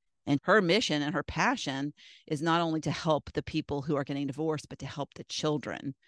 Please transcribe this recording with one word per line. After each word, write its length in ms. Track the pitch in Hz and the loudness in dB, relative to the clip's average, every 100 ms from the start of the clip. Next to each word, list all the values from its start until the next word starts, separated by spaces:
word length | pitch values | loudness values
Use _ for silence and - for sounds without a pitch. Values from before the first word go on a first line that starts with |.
| _ _ - | _ _ 0
And 140 | 143 | 0
her 180 | - 208 | 4 4
mission 400 | 180 196 - 151 | 6 4 2 0
and 140 | 143 147 | 0 -2
her 80 | |
passion 720 | - - 202 254 - 135 143 - - - - | -2 0 2 0 -2 -4 -4 -8 -20 -16 -6
is 140 | 151 | -2
not 180 | 165 165 | 2 2
only 220 | 170 160 | 2 0
to 100 | 151 | -2
help 400 | - 165 147 - | -2 2 2 2
the 100 | - | -6
people 420 | - 156 147 143 | -4 -4 -2 -4
who 120 | 135 143 | 0 -2
are 80 | |
getting 240 | 143 143 139 | 0 -4 -4
divorced, 400 | 135 160 151 - | -2 -2 -2 -4
but 120 | - | -12
to 60 | 127 | -10
help 280 | - - | -6 -8
the 100 | - | -8
children 720 | - - 151 151 110 76 - 135 | -10 -2 0 0 -2 -6 -6 -10